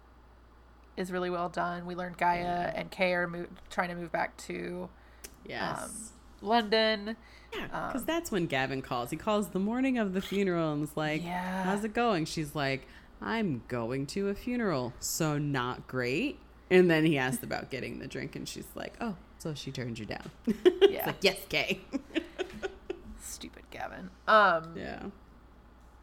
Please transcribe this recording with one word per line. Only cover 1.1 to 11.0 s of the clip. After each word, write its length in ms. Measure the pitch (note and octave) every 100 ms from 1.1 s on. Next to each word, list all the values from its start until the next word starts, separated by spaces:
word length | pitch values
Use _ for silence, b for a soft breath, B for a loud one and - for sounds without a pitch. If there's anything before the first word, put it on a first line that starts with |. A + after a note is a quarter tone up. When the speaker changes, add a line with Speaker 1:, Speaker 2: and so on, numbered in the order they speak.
Speaker 1:
really 180 | F3+ F3+
well 200 | F3 F3
done. 360 | E3+ F3 F3 F3
We 100 | F3
learned 220 | F3+ F3
Gaia 240 | F3 F3
Speaker 2:
Yeah. 280 | F3 F3 F3 -
Speaker 1:
and 160 | E3+
Kay 220 | - F#3
are 140 | F3+ F3
mo-, 200 | E3+ F3 - -
trying 200 | - F3
to 60 | F3
move 160 | E3+
back 240 | E3+ - -
to, 520 | - F3+ F3 F3+ F3+ B B B B B -
Speaker 2:
Yes. 380 | A#2+ F#2+ -
Speaker 1:
um, 80 | - - - - - - G3
London. 680 | A#3 G#3+ A3 A3 G#3+ G#3 A3+ B B B
Speaker 2:
Yeah, 140 | G#4+ - E3+ -
'cause 100 | B3
Speaker 1:
Um, 40 | C#4
Speaker 2:
that's 260 | E4+ E4
when 140 | G3+ E3
Gavin 340 | C3+ C3 C3+
calls. 280 | - B2 A#2+
He 60 | D#3
calls 320 | - G#3 G3+
the 100 | F#3
morning 380 | G3+ A#3+ C4+ B3
of 160 | G#3
the 80 | F#3
funeral 500 | - G3 G3 E3+ D#3+
and 100 | D3
is 120 | D3+
like, 260 | -